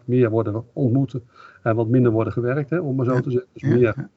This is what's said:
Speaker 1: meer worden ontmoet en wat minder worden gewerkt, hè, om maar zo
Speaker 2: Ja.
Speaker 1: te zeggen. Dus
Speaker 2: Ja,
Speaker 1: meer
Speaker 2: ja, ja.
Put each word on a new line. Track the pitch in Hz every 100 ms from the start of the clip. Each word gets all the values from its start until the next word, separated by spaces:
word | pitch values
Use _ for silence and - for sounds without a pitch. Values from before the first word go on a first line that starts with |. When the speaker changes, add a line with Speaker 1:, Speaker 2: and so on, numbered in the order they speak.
Speaker 1:
meer | - 123 117
worden | 110 104 104 -
ontmoet | - 131 127 139 127 - - - -
en | 123 110
wat | 110
minder | 131 120
worden | 110 110
gewerkt, | 110 120 139 147
hè, | 170
om | 151 131
maar |
zo | 123
Speaker 2:
Ja. | 127
Speaker 1:
te | 135
zeggen. | 123 -
Dus | -
Speaker 2:
Ja, | 135
Speaker 1:
meer | 120
Speaker 2:
ja, | 117 127
ja. | -